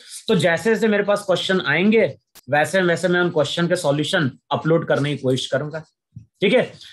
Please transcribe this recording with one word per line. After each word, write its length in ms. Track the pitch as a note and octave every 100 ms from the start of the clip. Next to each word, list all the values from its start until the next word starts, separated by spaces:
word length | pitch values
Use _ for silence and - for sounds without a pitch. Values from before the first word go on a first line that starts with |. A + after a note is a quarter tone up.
| - - -
तो 80 | G#3
जैसे 340 | E3+ - A3+
जैसे 180 | G#3+ A3
मेरे 160 | G3+
पास 200 | G3 G3+ -
question 360 | E3+ - F#3
आएंगे 440 | C#3+ D3+ G3 A3 F3 A#2 _ - -
वैसे 320 | C#3+ D3+ F#3+
वैसे 260 | F3+ E3 F3+
मैं 120 | F3+
उन 100 | F3
question 380 | D#3+ C3+ - E3+
के 80 | F3
solution 540 | D3 C#3+ D3 F#3 C#3 - -
upload 360 | C#3+ D#3 E3 -
करने 280 | C#3 C#3+ C#3
की 60 |
कोशिश 240 | C3+ B2+ -
करूंगा, 320 | C3+ D3+ D#3 D#3+ _ _ - - _
ठीक 120 | G3+
है। 180 | B3 F3+ - -